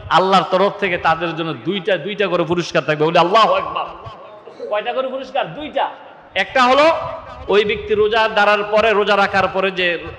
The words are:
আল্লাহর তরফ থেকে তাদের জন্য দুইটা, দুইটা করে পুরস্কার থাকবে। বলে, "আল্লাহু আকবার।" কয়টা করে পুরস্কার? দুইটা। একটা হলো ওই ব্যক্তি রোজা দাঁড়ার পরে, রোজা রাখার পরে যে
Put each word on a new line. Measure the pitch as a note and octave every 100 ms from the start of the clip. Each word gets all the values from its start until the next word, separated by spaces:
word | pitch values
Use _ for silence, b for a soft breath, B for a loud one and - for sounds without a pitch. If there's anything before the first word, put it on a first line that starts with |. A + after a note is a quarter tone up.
| -
আল্লাহর | E3 F#3+ F#3+ D#3+
তরফ | F#3 G3 G3+
থেকে | G3 F3
তাদের | E3 D#3+ F3 D#3+
জন্য | E3
দুইটা, | C3 C3 G3+ G3+ F3
দুইটা | F3+ G3 G3
করে | F3
পুরস্কার | D#3+ F3 D#3+ E3
থাকবে। | D3+ D3+ D#3
বলে, | E3+
"আল্লাহু | F3 A3+ F#3+
আকবার।" | F#3+ - E3+ - - - - - - - - A#3+
কয়টা | G#3 G#3
করে | B3 C4
পুরস্কার? | C4+ C4 C4 F3
দুইটা। | F3+ D4+ A#3+ E3+ - - - - -
একটা | G3 C4+
হলো | B3 C#4 D#4 D#4+ - - - - -
ওই | G3 G#3+
ব্যক্তি | G#3+ - G#3
রোজা | G#3+ A3+ A3
দাঁড়ার | G#3 G#3 G#3
পরে, | G#3 G#3+ A3+
রোজা | G3+ G#3 G3
রাখার | G3 G3 F#3
পরে | F#3+ F#3+
যে | F3+ F3 E3 D#3+